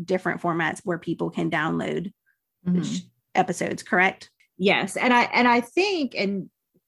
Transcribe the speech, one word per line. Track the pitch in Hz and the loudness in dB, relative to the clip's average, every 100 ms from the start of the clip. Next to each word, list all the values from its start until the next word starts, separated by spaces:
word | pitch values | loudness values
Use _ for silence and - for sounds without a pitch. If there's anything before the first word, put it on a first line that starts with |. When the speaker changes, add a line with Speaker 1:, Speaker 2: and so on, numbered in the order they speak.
Speaker 1:
different | 170 185 175 175 | -2 -2 -2 -4
formats | 175 165 160 - | -2 0 -2 -4
where | - 165 | -4 -4
people | - 165 170 | -4 -4 -4
can | - 165 | -2 -2
download | 165 156 170 190 156 175 - _ _ _ _ | 0 0 -2 -2 -4 -6 -12 _ _ _ _
the | 180 | -2
Speaker 2:
Mm-hmm. | 180 | 0
Speaker 1:
sh-, | 156 185 - _ _ - | 0 -4 -6 _ _ -2
episodes, | 180 175 - - | 0 -2 -6 -6
correct? | - 208 190 - - _ _ - | -2 2 2 0 -12 _ _ -2
Speaker 2:
Yes. | 190 151 175 - | 2 2 0 0
And | 247 | 2
I, | 247 233 | 4 4
and | - 240 | 4 4
I | 240 | 4
think, | 240 - 403 370 262 - | 2 0 0 0 -2 -2
and | 196 196 165 _ _ _ | -2 -2 -6 _ _ _